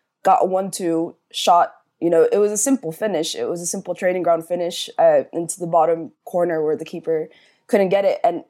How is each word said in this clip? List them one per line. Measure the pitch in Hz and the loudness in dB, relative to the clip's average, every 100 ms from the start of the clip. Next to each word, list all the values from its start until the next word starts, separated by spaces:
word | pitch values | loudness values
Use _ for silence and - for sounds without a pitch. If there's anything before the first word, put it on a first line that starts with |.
| _ _ | _ _
got | - 180 | 2 2
a | 185 | 2
one-two | 185 196 - 180 165 170 - _ | 0 -4 -4 -2 -2 -2 -8 _
shot. | - - 175 160 - _ _ | -4 2 4 2 -4 _ _
You | 165 | 0
know, | 165 160 | 4 4
it | 196 | 2
was | 208 | 0
a | 208 | 0
simple | - 269 160 | 0 -2 -2
finish. | 160 214 170 165 | -6 -4 -2 -4
It | - 120 | -6 -6
was | 170 | -6
a | 170 | -6
simple | 202 180 175 | -6 -8 -4
training | 185 185 | -2 0
ground | 170 165 165 | 0 0 0
finish, | 175 175 180 - - | -4 -4 -6 -6 2
uh, | 170 147 135 | 4 4 2
into | - 170 - | -4 -6 -6
the | 170 | -2
bottom | 170 160 165 151 - - | 2 2 0 -4 -16 -8
corner | 180 175 160 | -2 0 0
where | 151 147 | -2 -4
the | 160 | -6
keeper | 175 160 160 156 _ _ _ - | -10 -4 -4 -4 _ _ _ -2
couldn't | 208 190 | 0 2
get | 196 | 2
it. | 196 - | 2 0
And | - 175 - | 0 -2 -2